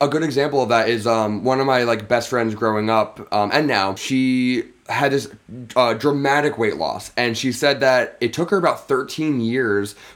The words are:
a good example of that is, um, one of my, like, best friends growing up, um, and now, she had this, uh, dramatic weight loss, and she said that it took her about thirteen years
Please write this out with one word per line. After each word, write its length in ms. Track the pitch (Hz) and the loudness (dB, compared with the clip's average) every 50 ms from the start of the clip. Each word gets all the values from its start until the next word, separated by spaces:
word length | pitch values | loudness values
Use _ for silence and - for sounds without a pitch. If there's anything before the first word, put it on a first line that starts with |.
a 60 | 143 | 0
good 160 | 139 151 156 165 | 0 2 0 -2
example 400 | 151 123 139 143 131 143 135 123 | 0 0 0 0 0 0 0 2
of 60 | 110 | 2
that 180 | 120 113 110 113 | 2 2 2 2
is, 160 | 117 110 104 | 0 0 0
um, 380 | 117 113 113 107 104 104 98 92 | 0 2 2 0 0 -2 -2 0
one 160 | 127 131 135 | 0 0 2
of 60 | 135 | 2
my, 160 | 139 131 123 120 | 2 2 2 2
like, 240 | 117 113 107 104 | 2 0 -2 0
best 220 | 101 123 117 117 - | -2 -2 -2 0 -2
friends 260 | 131 120 117 110 107 | -2 -2 0 -2 -2
growing 340 | 107 117 110 107 107 107 110 | 0 0 0 0 0 0 2
up, 380 | 113 110 104 - - - 101 - - | 2 2 0 0 -6 -14 -10 -2 0
um, 180 | 104 104 101 - | 0 0 2 2
and 140 | 147 156 | 2 2
now, 280 | 143 120 101 95 98 92 | 2 2 2 0 0 -2
she 680 | - - - 135 131 131 127 127 127 127 127 127 117 - - _ _ _ - | -6 -4 -2 0 0 2 2 0 0 0 0 -2 -2 -4 -8 _ _ _ -8
had 220 | - - 143 135 | -2 -2 0 0
this, 180 | 135 139 110 - - - _ - 110 127 123 117 - | 0 -2 -4 -6 -14 -20 _ -18 -16 -16 -16 -2 0
uh, 160 | 127 123 117 113 | 2 2 2 0
dramatic 640 | 113 127 147 147 139 139 139 143 147 147 151 147 | 0 0 0 0 2 0 2 2 2 2 0 0
weight 180 | 110 113 104 73 | 0 -2 -2 -2
loss, 340 | 78 80 69 - - - - - | -2 -4 -4 -6 -8 -12 -8 -4
and 220 | - 120 117 117 | -2 -2 -2 -2
she 140 | - - 131 120 | -2 -2 -4 -2
said 260 | - 151 143 139 117 | 0 0 0 2 2
that 360 | 139 131 131 123 113 - - - | 2 4 4 4 2 0 -2 -4
it 140 | 120 117 - | -4 -2 -2
took 160 | 156 175 165 | -2 -2 0
her 80 | 202 | 0
about 300 | 190 170 - - - - | 2 2 0 0 -2 -2
thirteen 520 | - 208 131 135 - - 160 156 156 143 123 | -2 -2 -2 -2 -4 -6 -4 -2 -2 0 0
years 540 | 113 113 120 135 123 110 101 101 101 104 - - - - - | 0 0 0 0 0 0 0 0 -2 -4 -10 -16 -20 -20 -10